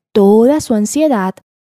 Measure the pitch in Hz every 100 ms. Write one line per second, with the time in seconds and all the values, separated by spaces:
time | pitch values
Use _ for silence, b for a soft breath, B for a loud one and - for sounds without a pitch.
0 | _ 214 196 214 233 302 - 214 208 285
1 | 311 226 190 - _ _